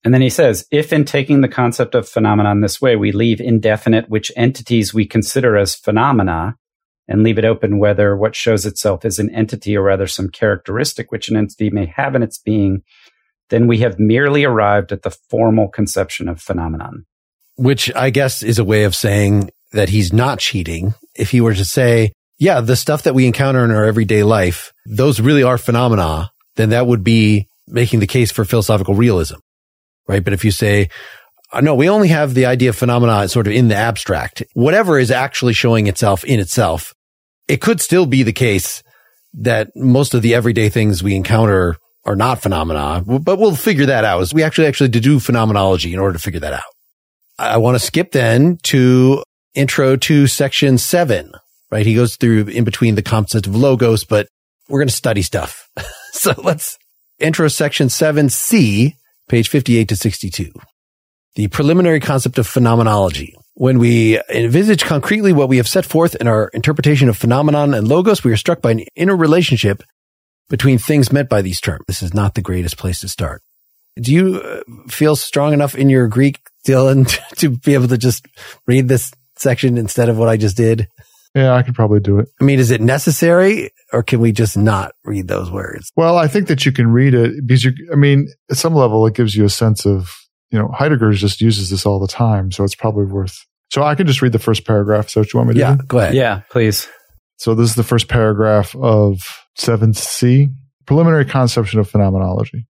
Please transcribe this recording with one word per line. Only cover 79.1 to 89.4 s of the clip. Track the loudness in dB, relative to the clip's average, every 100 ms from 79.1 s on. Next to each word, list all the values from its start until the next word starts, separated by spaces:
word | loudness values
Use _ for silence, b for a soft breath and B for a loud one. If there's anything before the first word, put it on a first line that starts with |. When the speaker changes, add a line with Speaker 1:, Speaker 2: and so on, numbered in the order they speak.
| _ _ -4
Speaker 2:
section | -2 0 0 0
instead | -2 -2 0
of | 2
what | 2
I | 2
just | 0 0
did? | 0 0 -4 _ b b b
Speaker 3:
Yeah, | 0 2
I | 2
could | 0
probably | 0 2 2
do | 2 0
it. | 0 _
Speaker 2:
I |
mean, | 2 4
is | 2
it | 2
necessary, | 2 2 0 2 2 4 4 0 -6 _ _
or | -4
can | 0 2
we | 2
just | 2 0 2
not | 2 0 -4 -12
read | -8 -8 -4
those | -6 -6
words? | -8 -10 -12 -8 0
Speaker 3:
Well, | 2 2
I | 2
think | 0 0
that | 0
you | 0
can | 0 2
read | 4 4
it | 4 2 -2
because | 0 2
you, | 2 -2 -2
I | 2
mean, | 4 4 0 -10 _
at | -4
some | 0
level, | 2 2 4 2
it |
gives | 2 0
you | 2